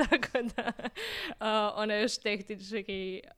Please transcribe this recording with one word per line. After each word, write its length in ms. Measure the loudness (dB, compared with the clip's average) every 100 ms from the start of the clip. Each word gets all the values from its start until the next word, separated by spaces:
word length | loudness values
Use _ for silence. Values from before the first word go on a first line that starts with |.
| 4
Tako 280 | 4 4 0 0 -2
da, 160 | -4 -4 -6 -6 -6 -6 -6 -2
a, 340 | 2 4 2 2
ona 180 | 2
je 80 | 4
još 160 | 2 2
tehnički, 1040 | 0 0 -2 -8 -6 -6 -4 -4 -4 -6 -10